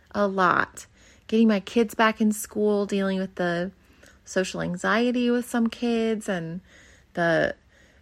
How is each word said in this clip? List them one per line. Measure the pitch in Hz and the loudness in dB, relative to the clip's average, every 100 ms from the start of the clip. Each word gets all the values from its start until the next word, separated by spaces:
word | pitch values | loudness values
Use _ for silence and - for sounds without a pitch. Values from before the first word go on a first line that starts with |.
| _ | _
a | 208 202 | -2 0
lot. | 190 180 - - - - _ - - - | 2 4 4 0 -6 -20 _ -20 -20 -2
Getting | 220 226 | 4 4
my | 202 | 4
kids | 190 240 220 | 0 0 0
back | - 220 220 | 2 2 4
in | 214 | 0
school, | 208 - 214 208 202 202 | 0 -6 -2 0 0 0
dealing | 202 196 190 | -2 -2 -2
with | 190 | -4
the | - 175 170 185 - _ _ - _ - | -4 -2 -2 -4 -10 _ _ -20 _ -6
social | 190 190 175 | -2 -2 -4
anxiety | 165 175 190 214 247 247 240 | -6 -4 0 0 2 0 0
with | 240 240 | 0 -2
some | 240 226 | -2 -2
kids, | - 240 233 226 220 214 | -2 -2 0 0 -2 -4
and | 185 165 175 - - - - _ | -6 -6 -10 -14 -20 -20 -20 _
the | - 170 160 151 - _ _ _ _ | -2 2 2 0 -4 _ _ _ _